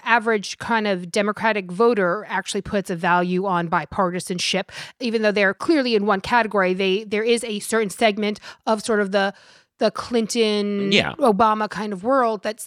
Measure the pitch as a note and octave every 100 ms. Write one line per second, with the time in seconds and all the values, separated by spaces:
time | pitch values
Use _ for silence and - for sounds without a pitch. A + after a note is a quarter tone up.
0 | B3 A#3 A3+ A3 F3+ - - A3+ G#3+ F#3
1 | F3+ G#3+ G#3 G#3 A3 G#3 F#3 F3+ A#3 A3+
2 | F3+ G3+ F3 F#3+ - G#3 - G#3 F#3 F3
3 | F3+ F3 F3+ F3+ G3 F3 E3+ F3 D3 -
4 | F3+ F3 - F3+ - F#3 G3 - - -
5 | B3 A3 G#3+ G#3 G3 G3 - D#4+ B3 A3
6 | G#3 F#3+ - A#3+ A3 G3+ F#3 F#3 G3 F#3+
7 | A3 G#3 A3+ A#3+ A#3 G#3 - A3+ G#3+ -
8 | A3+ G#3 G#3 G#3+ - - - A3 - G#3
9 | G3+ G3+ G3 - - - _ - A3 -
10 | - A#3 A3 A#3+ A3 G#3 G#3 G3+ G3+ G3
11 | - - C4 G3 A3+ G#3+ G#3+ F3 G#3+ G3
12 | G#3+ C4+ A#3 G#3+ G#3 A3